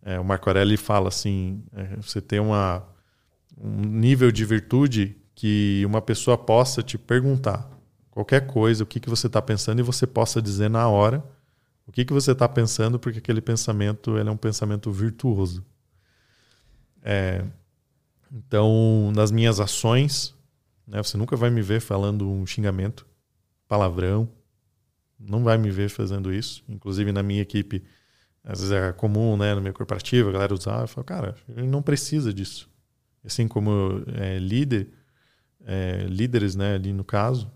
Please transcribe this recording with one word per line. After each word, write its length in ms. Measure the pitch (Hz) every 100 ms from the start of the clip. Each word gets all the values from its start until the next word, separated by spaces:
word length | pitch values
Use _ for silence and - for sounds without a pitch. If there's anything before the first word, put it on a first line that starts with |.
é, 160 | 101 92
o 40 |
Marco 240 | 92 98 -
Aurélio 300 | 95 98 107
fala 300 | - 104 95
assim, 540 | - 107 98 92 95 107
é, 240 | 101 95 98
você 240 | 104 -
ter 200 | - 104
uma, 460 | 107 104 98 90 92 _ _ _ _ _ _ -
um 240 | 107 104
nível 480 | 104 107 117 135 127
de 140 | 107
virtude 720 | 110 110 - 123 139 113 101 107 _
que 480 | _ 107 104 104 98 98
uma 140 | 107
pessoa 340 | - 110 - 120
possa 460 | - 113 127 127
te 160 | 113 110
perguntar 720 | - 120 131 135 131 101 - - _ _ _
qualquer 360 | - 104 135 135
coisa, 360 | 127 110 113
o 40 | 107
que 120 | -
que 100 | 117
você 200 | 117 120
tá 120 | 107
pensando, 380 | - 107 - 113
e 40 |
você 240 | 120 127 -
possa 360 | - 113 113
dizer 260 | 107 98 107
na 200 | 113 117
hora 360 | 104 104 135 143 - _ _ _ _ -
o 60 |
que 120 | 113
que 80 | 123
você 220 | 143 135
tá 140 | 127 120
pensando, 500 | - 113 - 113 120
porque 200 | 123 113
aquele 220 | - 110
pensamento, 760 | 110 113 - 107 104 107 - 110
ele 100 | 107
é 40 |
um 40 | 107
pensamento 540 | 113 104 107 104 107
virtuoso. 720 | 98 113 113 131 104 95 87 92 _ _ _ _ _ _ _ _ _ _ _ _ _
É, 420 | - 101 95 95 95 - _ _ _ _ _ _ _
então, 800 | 131 - 107 107 110 113 110 104
nas 160 | 107 107
minhas 300 | 110 117 104
ações, 720 | 101 - 113 120 143 - - _ _ _ _ _ -
né, 160 | 104
você 140 | 104 104
nunca 200 | 113 127
vai 120 | 120
me 120 | 117
ver 180 | 98 110
falando 480 | - 98 101 104 98
um 160 | 98 92
xingamento, 600 | - 104 95 95 123 - _ _ _ _ _ _
palavrão, 640 | 104 95 87 90 104 113 - _ _ _ _ _ _ _ _
não 240 | 104 107
vai 140 | 120 113
me 140 | 107
ver 180 | 95 101
fazendo 440 | - 101 98 95
isso. 300 | 95 113 - -
Inclusive, 440 | 101 98 95 101
na 100 | 101
minha 180 | 101 101
equipe, 400 | 101 101 98 95 - _ _ _ _ _
às 160 | - 98
vezes 120 | 95
é 200 | 101 92
comum, 440 | 90 110 104 113 104
né, 180 | 101
no 60 | 101
meio 120 | 98
corporativo, 540 | 95 98 95 - 123 110
a 40 |
galera 200 | 95 98
usar, 280 | 98 98 110
eu 60 | 120
falo, 160 | -
"Cara, 320 | - 180 107 - -
ele 180 | 117 127
não 160 | 139
precisa 500 | 143 143 - 151 127
disso." 360 | 98 95 - - _ _ _ _ _
Assim 240 | - - 113
como, 540 | 107 104 104 95 98 101
é, 240 | - 98 95
líder, 500 | 92 113 143 117 98 _ _ _ _ _ _ _
é, 400 | 117 95 92 92 95
líderes, 460 | 92 120 120 101
né, 200 | 95 98
ali 180 | 98 95
no 120 | 98
caso 460 | 95 104 107 127 104